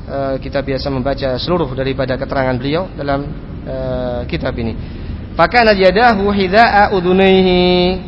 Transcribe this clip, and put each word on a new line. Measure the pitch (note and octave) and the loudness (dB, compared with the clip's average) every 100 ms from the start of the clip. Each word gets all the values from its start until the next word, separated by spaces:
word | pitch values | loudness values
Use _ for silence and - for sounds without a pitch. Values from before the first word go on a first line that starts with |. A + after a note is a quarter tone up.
eh, | - C#3 C3+ C3+ | -10 -6 -4 -6
kita | C#3 C#3 | -6 -6
biasa | C3+ C3+ C#3+ | -4 -4 -4
membaca | C3+ B2+ C3+ C3+ B2+ | -4 -4 -4 -4 -4
seluruh | C#3 F3 D3 | -2 -2 -2
daripada | B2+ C3+ C3 C3 B2+ | -4 -4 -4 -4 -4
keterangan | C3+ C3+ C3 B2+ | -4 -2 -2 -2
beliau | C3 D3+ - | -2 -4 -4
dalam, | - C#3+ C#3 C#3+ - - - | -8 -4 -4 -4 -10 -12 -12
eh, | - C3 C3 B2+ B2+ B2 B2 | -10 -8 -6 -4 -4 -6 -6
kitab | - C#3+ A#2+ | -4 -4 -4
ini. | A2+ A2+ - - - - - | -6 -6 -10 -12 -10 -10 -10
Fakana | - E3+ B3 A3+ | 0 2 4 4
yadahu | G3+ F#3 F#3 A#3+ G#3 G3+ | 6 4 6 4 4 0
hidha'a | G3+ F#3+ G3 A3+ G3+ G#3 | 0 2 4 4 6 4
udhunaihi | G3+ F3 F#3 F#3+ F#3+ F#3 F3+ F3+ F3+ F3+ F#3 | 2 2 4 6 6 4 4 4 4 2 -2